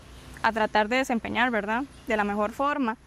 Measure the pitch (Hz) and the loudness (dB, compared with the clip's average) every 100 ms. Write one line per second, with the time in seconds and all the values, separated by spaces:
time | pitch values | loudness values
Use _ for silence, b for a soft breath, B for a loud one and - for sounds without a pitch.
0 | B B B B 226 214 214 214 208 254 | B B B B 0 2 2 2 2 2
1 | 269 233 202 214 247 220 202 226 285 - | 0 -2 -2 0 2 0 -2 -2 -4 -10
2 | - 214 208 202 214 - 277 294 233 220 | -4 0 0 0 -2 0 0 0 -2 -4